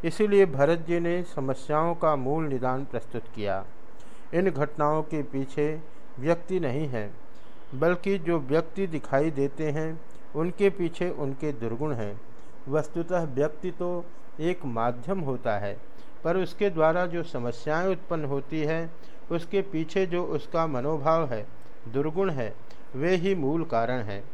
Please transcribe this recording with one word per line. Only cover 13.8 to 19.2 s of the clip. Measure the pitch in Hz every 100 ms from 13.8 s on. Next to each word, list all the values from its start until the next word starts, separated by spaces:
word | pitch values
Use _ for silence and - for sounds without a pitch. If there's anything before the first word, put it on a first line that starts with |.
| 175 175 170 - - -
एक | 160 175
माध्यम | 143 113 120 123 120 196
होता | 143 123 120 104
है, | 101 104 - - - -
पर | 160 185
उसके | 180 - 202
द्वारा | 160 156 170 180
जो | 170
समस्याएं | 165 135 120 120 - 156 190
उत्पन्न | 180 - 165
होती | 147 139 - 160
है, | 151 160 165 - - -